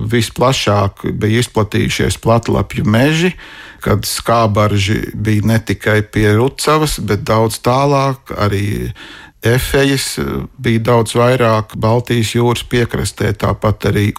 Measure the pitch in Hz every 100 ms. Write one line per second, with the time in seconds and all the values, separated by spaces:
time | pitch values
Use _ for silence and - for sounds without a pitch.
0 | 110 120 107 - 123 131 - 104 101 -
1 | - 127 107 117 120 113 101 - - -
2 | 131 - 113 113 - - 95 - 104 110
3 | 139 160 180 - - - - - - 101
4 | - - - 117 110 104 104 101 95 110
5 | - 113 110 107 110 110 - - 110 107
6 | 104 - 107 107 135 - - 156 151 -
7 | 107 104 - 110 113 - 120 131 143 139
8 | 135 131 - - 104 98 98 62 62 -
9 | - - - _ 113 123 - 143 139 135
10 | - - 139 - - - 127 113 117 117
11 | 110 - 120 127 117 110 107 - 110 120
12 | - 120 107 120 120 - - 123 117 -
13 | - - 107 104 - 107 110 104 - 98
14 | 104